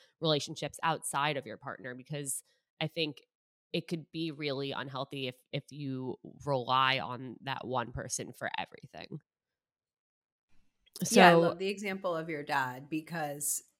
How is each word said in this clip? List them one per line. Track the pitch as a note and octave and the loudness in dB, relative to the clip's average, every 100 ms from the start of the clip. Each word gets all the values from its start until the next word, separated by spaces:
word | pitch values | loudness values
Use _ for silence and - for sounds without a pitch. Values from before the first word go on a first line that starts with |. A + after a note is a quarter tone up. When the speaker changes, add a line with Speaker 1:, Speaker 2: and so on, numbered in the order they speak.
| _ _ | _ _
Speaker 1:
relationships | E3 D3 - D#3 D3 - | 2 2 0 -6 -8 -4
outside | E3 D#3 - C#3+ D3+ C#3 | -2 -2 -2 -2 0 -2
of | A2+ | -6
your | G#2 | -12
partner, | C3+ - B2 | -12 -12 -12
because | B2+ C3 D3 C#3 - - _ _ _ | -12 -10 -8 -6 -8 -12 _ _ _
I | D#3 | -6
think | - D3+ - _ _ _ _ _ | -2 -4 -4 _ _ _ _ _
it | E3+ - | -4 -2
could | E3 - | -6 -6
be | D#3+ E3 | -6 -6
really | C#3+ D3 C3+ C#3 | -4 -4 -2 -4
unhealthy | - B2+ C3 C3+ C#3 B2+ | -6 -6 -6 -6 -4 -6
if, | - _ | -8 _
if | C#3+ - | -6 -6
you | C#3+ C#3 C3 B2+ - - - C#3+ | -8 -6 -4 -6 -8 -14 -10 -2
rely | C3+ A#2+ B2+ C3 C3 | 0 4 6 6 4
on | D#2+ B2 C3 - | 0 -6 -10 -10
that | C3 C3 A#2 | -8 -6 -4
one | B2+ A#2 | -4 -4
person | B2+ G2+ - A2+ | -6 -6 -8 -8
for | - A2+ - | -8 -6 -6
everything. | - - - E2 E2+ D3+ - _ _ _ _ _ _ _ _ _ _ _ _ - _ _ _ - F#3 | -8 -12 -18 -16 -14 -14 -16 _ _ _ _ _ _ _ _ _ _ _ _ -20 _ _ _ -6 4
Speaker 2:
Yeah, | A3 F3+ | 10 12
I | |
Speaker 1:
So | E3+ | 12
Speaker 2:
love | E3+ F3+ | 6 2
the | F#3+ | -4
example | G3 G3+ F#3+ F#3+ D#3+ | -4 -4 -4 -2 -2
of | D#3+ | -4
your | D3 | -6
dad | C#3+ C#3+ B2+ B2+ - | -2 0 0 -4 -6
because, | D#3 D#3 E3+ D3 C#3+ - - - | -6 -4 -6 -6 -4 -4 -4 -8